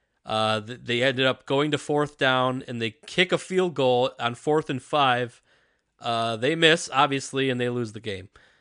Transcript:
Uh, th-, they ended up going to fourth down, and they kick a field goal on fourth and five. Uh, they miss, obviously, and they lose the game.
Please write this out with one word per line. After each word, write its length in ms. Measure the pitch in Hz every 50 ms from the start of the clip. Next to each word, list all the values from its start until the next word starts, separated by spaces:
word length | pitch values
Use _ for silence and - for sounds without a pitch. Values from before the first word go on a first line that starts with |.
| _ _ _ _ _
Uh, 360 | - 110 110 110 110 110 110
th-, 180 | 104 107 123 120 127
they 200 | 120 120 120 123
ended 220 | 139 127 127 131
up 200 | 131 127 - -
going 260 | - 139 139 151 151
to 60 | 147
fourth 400 | 135 - - 147 147 147 143 -
down, 460 | - 143 131 131 127 127 131 127 131 -
and 140 | - 123 117
they 100 | 113 113 - _ -
kick 260 | - - 180 180 180
a 60 | 180
field 360 | - - - 185 185 185 180 139
goal 380 | 143 131 127 123 123 127 135 - -
on 160 | 123 120 120
fourth 340 | - - 151 151 160 151 -
and 120 | 143 123
five. 600 | - - - 147 139 131 123 120 123 117 - - _ _ _ _ _ _ _ _ _ _ _ _
Uh, 360 | - 117 117 113 113 113 117
they 180 | 107 123 139 165
miss, 340 | 165 165 156 160 170 - - 127
obviously, 560 | 135 147 143 139 135 - - - 135 135 135
and 100 | 123 120
they 100 | 123 123
lose 240 | 120 123 120 107 104
the 60 | 110
game. 300 | 110 110 98 92 92 - _ - _ _ _ _